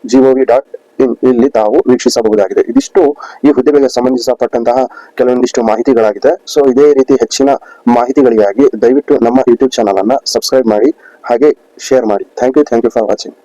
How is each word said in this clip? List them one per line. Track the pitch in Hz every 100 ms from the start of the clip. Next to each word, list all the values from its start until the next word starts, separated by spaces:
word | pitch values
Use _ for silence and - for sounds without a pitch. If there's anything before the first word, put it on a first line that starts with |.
| 120
ಜಿ | 131 131
ಒ | 131
ವಿ | 127
ಡಾಟ್ | 123 - - _ -
ಇನ್ | 135 117 127
ಇಲ್ಲಿ | 123 131 113
ತಾವು | 107 135 -
ವೀಕ್ಷಿಸಬಹುದಾಗಿದೆ. | 123 123 120 110 104 95 101 -
ಇದಿಷ್ಟು | 269 - 294 143 - - - 143
ಈ | 139
ಹುದ್ದೆಗಳಿಗೆ | 131 143 135 127
ಸಂಬಂಧಿಸಪಟ್ಟಂತಹ | 123 127 127 120 120 123 117 123 127 - - -
ಕೆಲವೊಂದಿಷ್ಟು | 127 127 127 - 110
ಮಾಹಿತಿಗಳಾಗಿದೆ. | 110 131 117 110 104 139 175 -
So | - 139
ಇದೇ | 123 147 139
ರೀತಿ | 131 131
ಹೆಚ್ಚಿನ | 117 - 139 135 - - - 120
ಮಾಹಿತಿಗಳಿಗಾಗಿ | 123 143 127 110 101 104 143 110
ದಯವಿಟ್ಟು | 120 135 - 143 117
ನಮ್ಮ | 127 127
YouTube | 117 131 -
ಚಾನೆಲ್ | 107 95
ಅನ್ನ | 101 135 -
ಸಬ್ಸ್ಕ್ರೈಬ್ | - - 131 117 104
ಮಾಡಿ, | 127 - - _ -
ಹಾಗೆ | 120 147 - _ - -
ಶೇರ್ | 131 113
ಮಾಡಿ. | 101 - -
Thank | 123 147
you, | 147
thank | 117 117
you | 117
for | 107
watching. | 104 - -